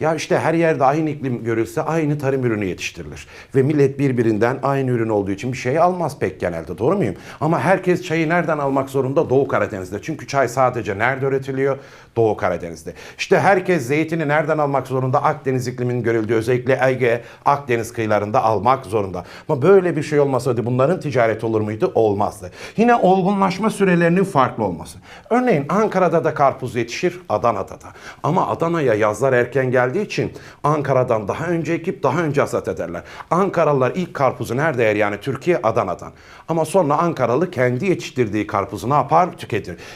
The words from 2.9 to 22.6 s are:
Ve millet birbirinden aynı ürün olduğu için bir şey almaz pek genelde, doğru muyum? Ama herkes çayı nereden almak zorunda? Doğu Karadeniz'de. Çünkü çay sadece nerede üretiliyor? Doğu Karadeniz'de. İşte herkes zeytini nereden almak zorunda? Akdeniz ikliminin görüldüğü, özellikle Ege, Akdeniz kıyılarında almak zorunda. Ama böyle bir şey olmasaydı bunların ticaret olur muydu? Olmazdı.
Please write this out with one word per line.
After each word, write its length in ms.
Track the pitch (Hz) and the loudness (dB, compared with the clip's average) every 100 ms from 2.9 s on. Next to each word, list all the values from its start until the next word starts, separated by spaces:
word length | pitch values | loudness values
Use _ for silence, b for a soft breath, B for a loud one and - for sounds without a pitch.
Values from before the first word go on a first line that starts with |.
| - 73 80 - B B | -10 -14 -16 -18 B B
Ve 80 | 135 | 0
millet 360 | 131 156 139 135 | 2 4 2 2
birbirinden 600 | 143 120 113 104 117 135 | 0 2 2 2 0 0
aynı 280 | 135 139 131 | 0 0 0
ürün 180 | 123 113 | 0 0
olduğu 220 | 107 98 | 0 0
için 220 | 95 123 | -4 -6
bir 40 | 127 | -4
şey 220 | 120 156 | -2 0
almaz 400 | 175 185 156 - | 0 0 -4 -4
pek 220 | 101 - | -6 -2
genelde, 380 | 92 82 80 85 | -4 -4 -8 -2
doğru 180 | 120 202 | 0 0
muyum? 180 | 120 85 B B | -2 -4 B B
Ama 200 | 156 165 | -2 0
herkes 420 | 139 190 185 175 | 2 0 0 -2
çayı 260 | - 160 160 | -2 -2 0
nereden 300 | 175 156 151 | 0 0 -2
almak 320 | 139 135 135 | 0 -2 0
zorunda? 400 | 139 127 143 139 | -2 0 0 2
Doğu 180 | 127 139 | 2 2
Karadeniz'de. 540 | 113 98 98 92 101 | 0 0 -4 -8 -8
Çünkü 240 | - 147 - | -8 -10 -4
çay 220 | 139 123 | 0 0
sadece 500 | 131 127 123 104 98 | 2 2 0 -4 -2
nerede 280 | 120 131 135 | -2 0 -2
üretiliyor? 520 | 135 135 131 139 131 B B B - | -2 -2 -2 -2 -2 B B B 0
Doğu 200 | 110 104 | 2 2
Karadeniz'de. 560 | 98 87 85 82 87 80 B - | -2 -2 -6 -12 -14 -16 B -10
İşte 220 | - 180 | 0 4
herkes 460 | 147 190 180 175 120 | 4 4 2 0 0
zeytini 420 | 147 156 165 147 | 0 0 -2 0
nereden 300 | 151 160 156 | 0 0 0
almak 280 | 143 139 127 | 0 0 -2
zorunda? 360 | 131 131 143 | -2 0 2
Akdeniz 460 | 143 143 135 131 110 | 0 0 -2 -2 -4
ikliminin 340 | 127 123 123 | -4 -2 -2
görüldüğü, 320 | 113 117 107 | 0 0 0
özellikle 460 | 113 113 127 127 123 131 | 0 2 0 0 2 2
Ege, 340 | 127 123 120 B B | 2 0 0 B B
Akdeniz 480 | - 143 139 117 110 | 0 0 0 -2 -2
kıyılarında 520 | - 107 104 104 123 | -4 0 0 2 2
almak 420 | 110 107 110 131 95 | 2 2 2 2 0
zorunda. 380 | 110 95 90 B B - | -2 -2 -6 B B -4
Ama 140 | 147 | 2
böyle 340 | 156 196 180 156 | 6 6 4 -2
bir 60 | |
şey 180 | - 147 | 0 2
olmasaydı 460 | 143 127 131 120 110 | 2 2 0 -2 0
bunların 340 | 127 139 185 | 2 2 2
ticaret 440 | 147 127 113 107 | 0 2 2 2
olur 160 | 113 110 | 0 0
muydu? 320 | 107 110 - | -2 -2 0
Olmazdı. 560 | - 110 101 92 - 90 B | 2 2 2 -2 -4 -14 B